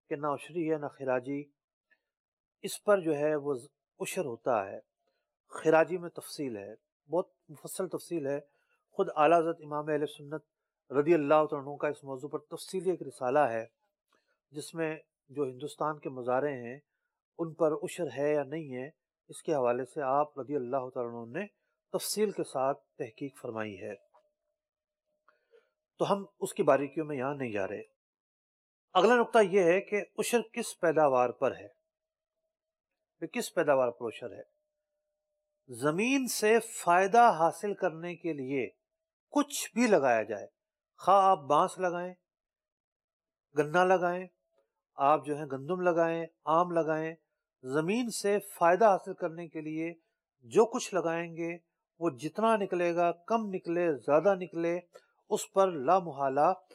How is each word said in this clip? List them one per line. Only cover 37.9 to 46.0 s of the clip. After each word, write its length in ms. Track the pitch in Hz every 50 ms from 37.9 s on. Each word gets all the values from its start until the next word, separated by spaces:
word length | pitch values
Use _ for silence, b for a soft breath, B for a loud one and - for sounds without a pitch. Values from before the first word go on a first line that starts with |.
| 156 160 170 175 175
کے 160 | 165 - 165
لیے 360 | 156 143 127 131 143 135 113 - - _ _ _ _ _ _ _ _ _ _ _
کچھ 420 | - 294 269 - - - - - -
بھی 120 | 220 247
لگایا 360 | 226 196 160 139 127 117 110
جائے، 240 | 107 104 107 98 - - _ _ _ _ _ _ _ _ _ -
خواہ 240 | - 180 190 196
آپ 160 | 190 190 190 160
بانس 400 | 143 131 143 156 180 185 - -
لگائیں، 360 | 185 180 170 175 175 180 180 _ _ _ _ _ _ _ _ _ _ _ _ _ _ _ _ _ _ _ _ _ _ _ _ _ _ _ - 147
گنا 260 | 147 151 156 180 185
لگائیں، 420 | 185 190 175 180 175 175 180 185 180 _ _ _ _ _ _ _ _ _ _ _ _ _
آپ 320 | - 139 139 156 151 131
جو 100 | 147 147
ہیں 100 | 143 156 139
گندم 280 | 135 131 135 143 185 180
لگائیں، 460 | 180 180 170 165